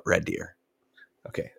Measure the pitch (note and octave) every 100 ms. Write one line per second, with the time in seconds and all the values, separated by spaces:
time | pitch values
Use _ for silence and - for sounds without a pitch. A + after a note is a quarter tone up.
0 | - F2+ - - E2+ - _ _ _ -
1 | - _ - - -